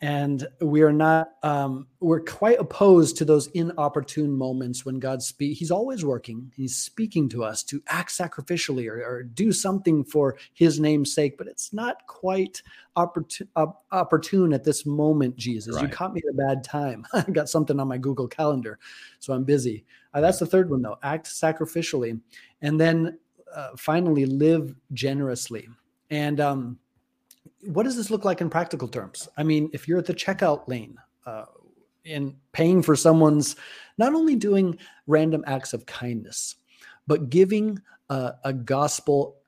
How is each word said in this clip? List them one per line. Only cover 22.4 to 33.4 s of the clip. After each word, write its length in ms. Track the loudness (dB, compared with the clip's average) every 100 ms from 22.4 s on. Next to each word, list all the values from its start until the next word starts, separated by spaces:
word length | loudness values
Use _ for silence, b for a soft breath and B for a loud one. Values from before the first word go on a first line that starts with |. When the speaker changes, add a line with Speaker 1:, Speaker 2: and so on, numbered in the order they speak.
| B B
Speaker 1:
And 180 | -2 2
then, 380 | 4 2 -2 -6 _ _ -18
uh, 180 | -14 -14 -10
finally, 520 | -2 0 2 2 2
live 480 | 2 4 4 0 -12 _
generously. 720 | -6 -4 -2 -4 -6 -8 -12 -14 -20 _ _ _
And, 280 | -4 -2 0
um, 380 | -2 -2 -6 -12 _ _ _ _ _ _ _ _ -6
what 180 | -2
does 120 | -2 -2
this 140 | -4
look 160 | -2 0
like 160 | 0
in 80 | 0
practical 380 | -2 -2 -6 -6
terms? 420 | -8 -10 -14 -16 -4
I 60 |
mean, 260 | 0 2 0
if 160 | -6 -2
you're 120 | -2
at 60 | 0
the 60 | -4
checkout 520 | -4 0 2 0 -2
lane, 300 | -8 -8 -18 _ _ -16
uh, 200 | -14 -14 -20 _ _ _ _
in 320 | -10 -6 -6 -8 _
paying 280 | 0 4 4
for 140 | 6 6
someone's, 600 | 6 8 6 6